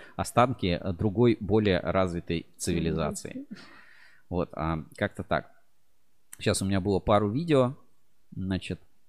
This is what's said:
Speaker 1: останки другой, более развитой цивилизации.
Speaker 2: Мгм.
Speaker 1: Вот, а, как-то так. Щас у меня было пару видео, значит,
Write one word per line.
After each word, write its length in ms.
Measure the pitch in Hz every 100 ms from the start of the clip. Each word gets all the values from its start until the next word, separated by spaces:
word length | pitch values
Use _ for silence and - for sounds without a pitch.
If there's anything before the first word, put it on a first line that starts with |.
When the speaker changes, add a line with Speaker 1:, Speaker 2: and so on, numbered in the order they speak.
| -
Speaker 1:
останки 680 | - 92 - 127 131 95 85 92 90
другой, 400 | 107 95 120 -
более 400 | 90 107 104 87
развитой 640 | - 95 92 85 - 85 - -
цивилизации. 800 | - 85 80 - - - -
Speaker 2:
Мгм. 120 | 262 285 - - - - - - - -
Speaker 1:
Вот, 200 | 87 85
а, 320 | - 78 80 73
как-то 300 | - 104 -
так. 260 | 95 76 - - - - - - - - - -
Щас 240 | - 98
у 40 | 98
меня 140 | 98
было 200 | 95 95
пару 300 | - 104 104
видео, 440 | 117 170 143 123 143 - - - - - -
значит, 420 | 95 92 - 90 - -